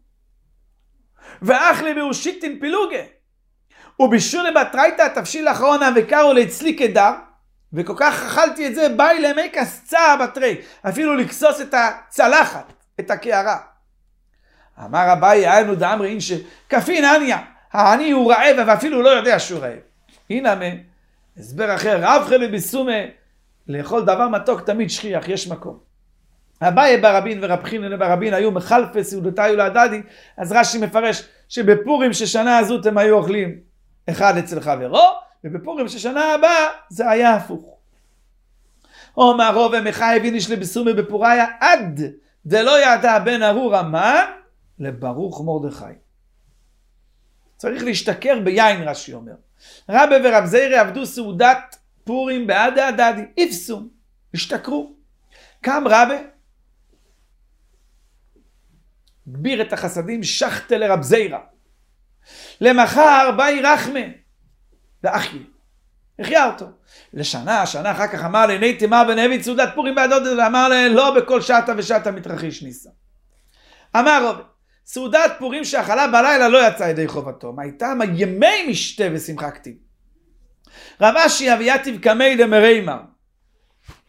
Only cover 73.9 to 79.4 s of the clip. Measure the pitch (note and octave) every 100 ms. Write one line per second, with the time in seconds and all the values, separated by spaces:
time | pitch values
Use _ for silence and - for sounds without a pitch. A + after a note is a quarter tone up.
73.9 | - C4 D4 A#3+ F3+ - _ _ _ -
74.9 | B3 B3+ D4+ E4 - B3+ C#4 D4+ C4+ F#3+
75.9 | A3 C#4+ A#3 C4 C#4+ A#3+ B3+ A#3 - F3+
76.9 | D#3 D#3 D3+ C3+ B2+ B2 B2+ C#3+ C#3+ A#3+
77.9 | C4 G#3+ E3+ F#3+ F#3+ D4+ G#4 E4 F3 -
78.9 | - G3 D#3+ D#3 D3+